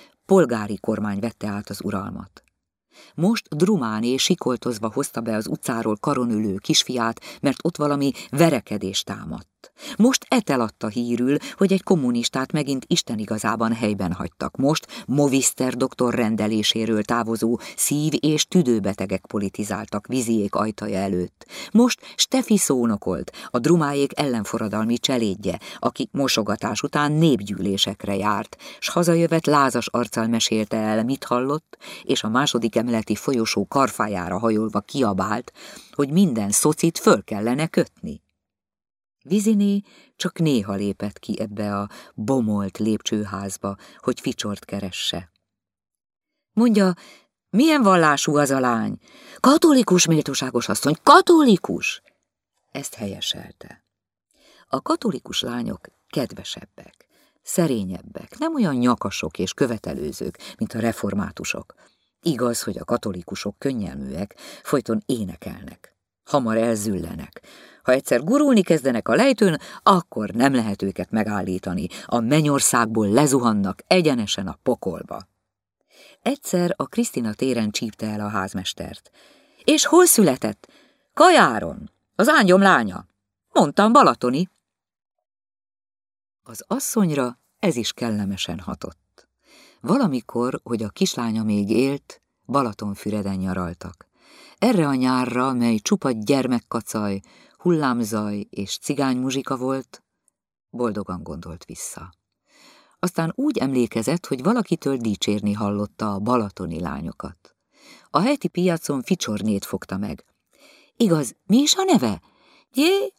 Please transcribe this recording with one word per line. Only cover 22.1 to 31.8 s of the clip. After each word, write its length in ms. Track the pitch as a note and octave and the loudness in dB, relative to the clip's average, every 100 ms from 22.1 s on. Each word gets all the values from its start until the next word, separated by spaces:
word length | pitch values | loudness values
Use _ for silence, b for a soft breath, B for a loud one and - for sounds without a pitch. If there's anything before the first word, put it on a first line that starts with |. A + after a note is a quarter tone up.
| B | B
Stefi 400 | - C4 B3+ G#3 | -2 0 2 2
szónokolt, 720 | - C3 A#2 G2+ - F2+ - B B | 2 2 2 0 -2 -4 -6 B B
a 80 | B2 | -2
Drumáék 600 | B2 F3 D3 C#3+ C#3 - | 2 4 2 0 -2 0
ellenforradalmi 800 | D3 A#2 G2+ A2+ A2 G#2+ A2 A#2+ | -2 -2 -4 -4 -4 -2 -2 -2
cselédje, 600 | - B2+ A2 G2 G2 E2+ B B | 0 0 0 -2 -4 -6 B B
aki 300 | A#2+ - B2+ | -4 -4 -6
mosogatás 720 | C3+ C3+ A#2+ G#2 G#2 A2 G#2+ | -2 -2 0 -2 -2 -4 -4
után 300 | C#3+ D3+ D3 | -4 0 0
népgyűlésekre 1040 | D3+ E3 A#2 G2+ F#2+ F#2+ G2 - G2+ G2+ G2 | 4 4 4 0 -6 -2 -2 -2 -4 -4 -2
járt, 400 | G#2 G#2 A2 - B B | 0 -2 -4 -14 B B
s 100 | - | -4
hazajövet 580 | F3 E3+ E3+ E3 E3 C#3+ | 0 2 4 4 2 4
lázas 400 | D3 C3+ A#2 - | 4 4 2 -2
arccal 400 | A#2 A2+ - A2+ | -2 -2 -2 0
mesélte 500 | A2+ - A2 G#2+ A2+ | 0 0 0 -2 -2
el, 280 | G#2+ A2 | -2 0
mit 200 | A2+ C3+ | 0 -4
hallott, 540 | - B2 C3 D3+ - - | -2 -2 0 -4 -6 -20